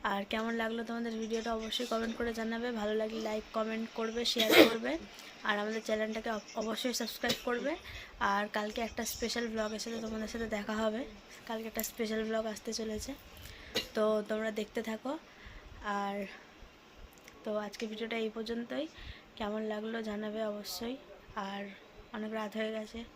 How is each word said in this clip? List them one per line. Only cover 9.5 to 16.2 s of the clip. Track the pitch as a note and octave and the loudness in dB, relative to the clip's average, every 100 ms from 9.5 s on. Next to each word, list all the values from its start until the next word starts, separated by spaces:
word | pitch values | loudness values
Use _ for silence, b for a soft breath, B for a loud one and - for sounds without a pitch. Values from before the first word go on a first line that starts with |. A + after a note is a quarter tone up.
ব্লগের | A3 G#3+ G#3+ | 0 -2 -2
সাথে | A3+ A3+ | -4 -4
তোমাদের | A3 A3 G#3+ | -4 -4 -4
সাথে | A#3 A3+ G#3+ | -4 -2 -2
দেখা | G#3 G#3+ | 0 2
হবে। | A3 A3 D4 - - - - | 2 2 -4 -10 -16 -16 -6
কালকে | A3+ A3 | -4 -2
একটা | G#3+ G#3+ | -4 -4
স্পেশাল | - A3 A3 A3 | -2 0 2 2
ব্লগ | A3 A3 | 0 0
আসতে | G#3 - A3 | -4 -4 -2
চলেছে। | A3 G#3+ A#3+ C#4 - B B B B - - - | -2 -4 -4 -8 -12 B B B B -4 0 4
তো | G#3+ G#3+ G#3 | 6 6 2
তোমরা | G#3+ A3 G#3+ | 0 0 -2
দেখতে | G#3 A#3 A3+ | -2 -2 -2
থাকো। | A3 B3+ D#4 B B B B B - G#3+ G3+ | -4 -2 -4 B B B B B -8 -2 0
আর | G3+ G3+ | 0 0